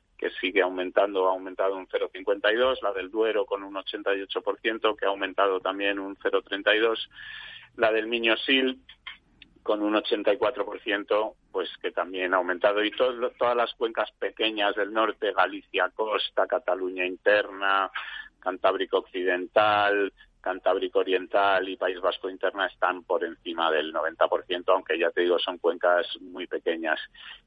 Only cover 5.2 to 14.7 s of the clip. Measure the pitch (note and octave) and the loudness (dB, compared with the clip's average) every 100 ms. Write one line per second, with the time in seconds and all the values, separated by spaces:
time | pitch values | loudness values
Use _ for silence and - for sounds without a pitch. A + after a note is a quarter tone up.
5.2 | F#2+ F#2 G2 F#2+ F#2 G2 G2+ G2+ G2 G2 | -4 0 0 0 -2 -2 -2 -2 -6 -6
6.2 | G2 G2 - G2+ G2+ G#2+ A2+ A2+ - - | -2 -2 -2 -2 2 2 2 -2 -8 -14
7.2 | - - - - - - A2+ A2 A2 A#2+ | -16 -16 -18 -20 -18 -2 2 2 0 0
8.2 | A#2 A2 - C3+ C3 C3 - - - - | 2 0 2 2 2 -2 -12 -20 -20 -20
9.2 | _ _ - _ - G#2+ G#2 G#2+ - G#2+ | _ _ -20 _ -2 0 0 0 0 0
10.2 | G#2 G2+ G#2+ G2+ G2+ F#2+ A2+ G2+ G2 G#2+ | 2 2 0 -2 -6 -6 -2 -2 0 0
11.2 | G#2+ - _ F#2+ E2 - F2+ F#2 F2 F#2 | 0 -6 _ -4 -4 -6 -6 -4 -4 -4
12.2 | F#2 F#2 F2+ F2 G#2 G2+ G#2+ - B2+ A#2+ | 0 2 2 2 2 2 0 2 0 0
13.2 | A#2+ - A#2+ A#2+ A2+ - A#2 A#2 G#2+ - | -4 0 0 2 0 -2 -4 -2 -4 -4
14.2 | G2 - A2 A2 G2+ | -8 -2 -2 0 0